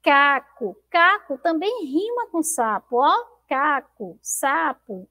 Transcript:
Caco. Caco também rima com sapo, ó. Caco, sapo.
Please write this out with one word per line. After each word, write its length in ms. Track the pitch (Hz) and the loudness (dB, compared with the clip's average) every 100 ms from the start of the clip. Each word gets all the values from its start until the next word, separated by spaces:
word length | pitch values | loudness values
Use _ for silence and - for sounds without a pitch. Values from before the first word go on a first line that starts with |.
Caco. 720 | - 277 285 269 _ - 208 190 _ | 4 4 4 2 _ -10 -10 -10 _
Caco 480 | 339 339 403 - 269 | 4 4 2 -4 -4
também 460 | 339 320 381 466 | -2 -2 -2 -4
rima 420 | 302 294 427 480 466 | -4 -4 -2 -6 -4
com 100 | 330 | -4
sapo, 540 | 311 - 226 208 _ 240 | -4 -2 -2 -2 _ 0
ó. 280 | 285 415 480 _ _ | 2 2 -2 _ _
Caco, 720 | 269 294 277 - _ 190 202 | -2 0 0 -4 _ -16 -14
sapo. 880 | - - 277 302 165 175 - 185 196 | -10 -4 -2 0 -2 -6 -12 -14 -14